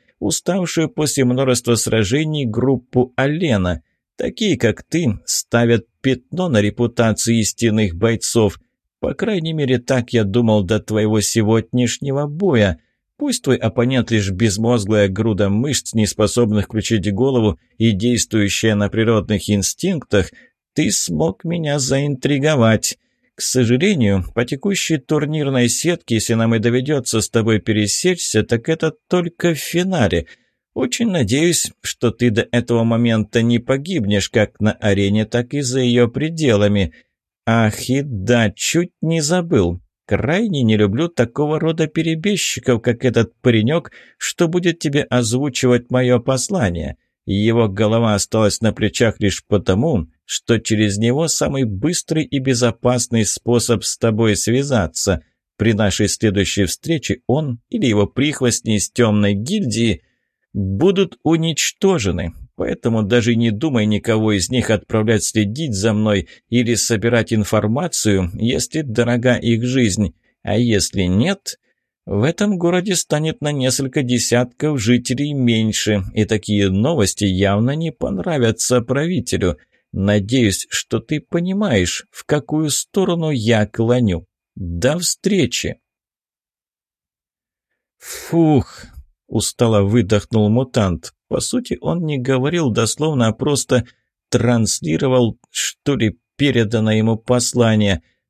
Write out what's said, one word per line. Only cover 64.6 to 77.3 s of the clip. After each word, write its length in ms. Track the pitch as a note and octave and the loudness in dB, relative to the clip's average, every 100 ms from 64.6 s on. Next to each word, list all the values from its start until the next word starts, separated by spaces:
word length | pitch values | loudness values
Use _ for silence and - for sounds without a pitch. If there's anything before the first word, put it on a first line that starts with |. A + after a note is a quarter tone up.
| A2 | 0
отправлять 520 | G#2+ - A2 G#2+ A2 | -2 -2 -2 2 0
следить 500 | - A2 G2+ A#2+ D#3+ | 0 -2 -2 -2 -6
за 200 | G2 A2 | -2 0
мной 340 | G#2+ G#2+ G2+ E2+ - - | 2 2 0 -2 -12 -4
или 240 | A#2 A#2 | 0 0
собирать 600 | A2 - A2+ A#2 A#2 G#2+ | 0 0 -2 0 0 2
информацию, 960 | A2 G2+ G#2+ G#2+ B2 F3 - G#2+ F#2+ F2+ | 0 0 0 0 -2 -4 -2 0 2 0
если 480 | G#2 A2+ D3 - D#3 | -2 -2 -2 -4 -6
дорога 540 | C#3+ A2 A#2 A#2+ B2 A#2+ | -4 -2 0 2 2 2
их 280 | A#2 A2+ | 2 0
жизнь. 520 | B2 C3 A2+ F#2 F#2+ - _ _ | 0 2 2 2 -2 -4 _ _
А 140 | - G#2 | -4 0
если 460 | A#2+ G2+ - G2 | 2 0 0 -2
нет, 560 | F2+ F#2 D#3+ G3 - - _ _ _ _ - | 0 2 0 -2 -8 -16 _ _ _ _ -6
в 180 | G2+ | -2
этом 340 | C3+ - G#3 F#3 | 0 0 -2 0
городе 380 | E3+ F3+ G3 F3 | 0 0 0 -4
станет 460 | - D3+ D#3+ D#3 | -2 -2 -2 -4
на 100 | D3 | -4
несколько 500 | D3 B2+ - C3+ D3+ | -2 0 -2 -2 -2
десятков 800 | B2 A#2+ - B2 B2 - D3+ C#3+ | 0 0 0 0 0 -4 -4 0
жителей 520 | G#2+ B2 B2 B2+ D3 | 2 2 0 -4 -2
меньше, 680 | C#3+ B2 A2+ A2 - - G#2 F#2+ | 0 2 2 0 -2 0 -2 -2
и 120 | A2 G2+ | -2 0
такие 440 | G#2+ - G#2 G2 | -2 0 0 2
новости 560 | F#2+ B2+ E3 G2 - | 2 2 2 0 0
явно 500 | G#2 | 0